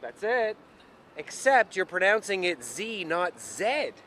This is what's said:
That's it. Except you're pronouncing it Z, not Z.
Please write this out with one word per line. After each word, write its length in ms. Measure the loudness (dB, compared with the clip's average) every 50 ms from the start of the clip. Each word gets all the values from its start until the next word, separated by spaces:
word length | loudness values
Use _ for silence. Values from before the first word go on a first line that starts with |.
That's 220 | -12 -12 -14 -6
it. 340 | -4 0 0 2 0 0 -2 -6 -12 -20 -20 -20 -20 -20 -20 -20 -20 -20 -16
Except 600 | -16 -14 -12 -12 -2 2 4 6 6 6 4 2
you're 100 | -4 -4
pronouncing 580 | -2 0 2 4 4 4 4 2 0 -2 0 0
it 200 | 0 -2 -2 -6
Z, 400 | -14 -10 -8 -8 -6 -6 -8 -4
not 360 | -2 -2 0 0 -2 -4 -6
Z. 520 | -14 -14 -8 -4 -2 -2 0 0 -2 -4 -6 -10 -20